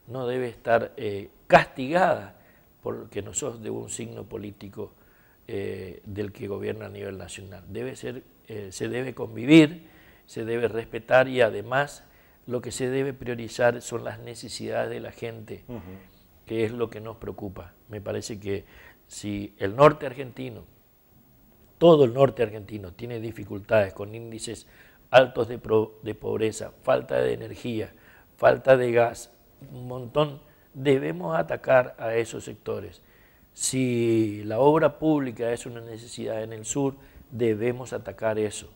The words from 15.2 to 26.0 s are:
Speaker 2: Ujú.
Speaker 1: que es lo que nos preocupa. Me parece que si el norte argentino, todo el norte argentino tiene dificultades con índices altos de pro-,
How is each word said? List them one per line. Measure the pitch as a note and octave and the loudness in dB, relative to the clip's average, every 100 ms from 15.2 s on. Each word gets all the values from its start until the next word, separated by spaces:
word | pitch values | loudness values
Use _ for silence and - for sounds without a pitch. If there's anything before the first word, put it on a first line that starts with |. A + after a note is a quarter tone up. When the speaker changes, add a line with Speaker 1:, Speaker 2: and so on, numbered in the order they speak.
| A#2 A2+ G#2+ G2 - | -12 -12 -14 -16 -14
Speaker 2:
Ujú. | A#2+ F2+ F#2+ - _ _ _ - | -14 -14 -18 -20 _ _ _ -6
Speaker 1:
que | A2+ A2 | -2 -2
es | |
lo | A#2+ A2+ | -2 -6
que | G#2+ | -6
nos | G#2+ A2+ | -14 -12
preocupa. | G2+ - G#2 F#2+ F2+ - - | -12 -10 -10 -12 -16 -20 -14
Me | G#2+ | -12
parece | G2 G#2 G#2 A2 | -8 -6 -8 -10
que | G2+ G2 - - - - _ | -6 -8 -8 -20 -20 -20 _
si | - G#2+ G2+ G2+ - | -12 -6 -6 -8 -6
el | G2 A2 | -4 6
norte | D3+ D3+ C#3+ | 6 6 -4
argentino, | B2+ C3 A#2 C3 G#2 F2+ _ _ _ _ _ _ _ _ _ _ - | -10 -12 -12 -12 -14 -18 _ _ _ _ _ _ _ _ _ _ 6
todo | E3+ D#3 C3 | 8 10 8
el | |
norte | A#2+ C#3 A2+ | 6 2 2
argentino | A2 G#2+ G2+ G#2+ F#2+ | -2 -4 -10 -10 -10
tiene | F2 A#2+ A#2 | -12 -10 -8
dificultades | A2+ G#2+ G#2 G#2+ G2 A2 G2 | -10 -10 -10 -10 0 2 2
con | - G#2 | -2 -12
índices | A2 A#2 A2+ - G#2+ - - - _ _ | -12 -14 -12 -12 -12 -16 -20 -20 _ _
altos | B2 C3 - A2+ | 8 8 4 -2
de | A#2+ | -4
pro-, | - A2 G#2+ - | 2 4 2 -4